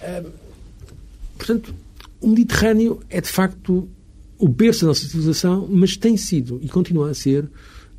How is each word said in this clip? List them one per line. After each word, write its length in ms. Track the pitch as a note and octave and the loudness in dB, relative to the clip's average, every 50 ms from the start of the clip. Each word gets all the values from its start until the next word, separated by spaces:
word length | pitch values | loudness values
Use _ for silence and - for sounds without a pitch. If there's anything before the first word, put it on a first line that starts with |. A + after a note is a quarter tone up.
Ah, 220 | - F3+ F3+ F3 E3 D#3 D#3 - - - - - - - - - - - - - - - - - - - - - | -16 -14 -12 -12 -12 -14 -16 -20 -20 -20 -20 -20 -20 -20 -20 -20 -20 -20 -20 -20 -20 -20 -20 -18 -18 -18 -16 -10
portanto, 360 | - - A#3 G#3+ - - - - - - - - - - - - | -6 -4 -4 -4 -4 -8 -16 -18 -18 -20 -20 -20 -20 -20 -12 -4
o 80 | - G#3+ | 0 2
Mediterrâneo 720 | A3 A3+ A#3+ - - - G#3 A3+ A3 A3 A3+ A3+ - - - - | 4 4 2 2 2 0 2 2 2 2 2 0 -2 -4 -10 -10
é, 120 | - F3+ | -8 -6
de 80 | E3+ - | -6 -4
facto, 580 | - - F#3+ F#3+ F#3+ - - - F#3 F#3 F3+ - - - _ - - - - - - - | 0 0 0 0 -2 -6 -4 -2 -2 -2 -2 -6 -12 -20 _ -20 -20 -20 -20 -18 -6 0
o 100 | G#3 D3+ | 2 2
berço 340 | A#2+ B2 A3 A3+ A3 - | 4 4 4 4 4 4
da 60 | E3+ D#3+ | 2 0
nossa 180 | C#3 - - | 0 0 -2
civilização, 600 | C#3+ - E3 D#3 D#3+ D3+ - - - F3+ G3 F#3+ - | -6 -6 -4 -2 -2 -2 0 0 0 0 0 -2 0
mas 260 | G3 F3+ F#3+ F#3 F#3+ | 2 4 4 2 2
tem 220 | - - A3+ A3+ G3+ | 0 0 2 2 0
sido 420 | - - F#3 D3+ A#2+ B2 A#2+ B2+ | -2 -2 -2 -2 -2 -4 -6 -8
e 60 | D3+ C3+ | -8 -4
continua 440 | - F3+ F3+ - F3 D#3 C#3+ D3 | -2 -2 0 0 0 -2 -2 -2
a 20 | C#3 | -4
ser, 360 | - - C#3 C3+ C#3+ D3+ D3 - - - - - - - - - | -4 -2 0 0 0 -2 -4 -10 -16 -20 -20 -20 -20 -20 -20 -20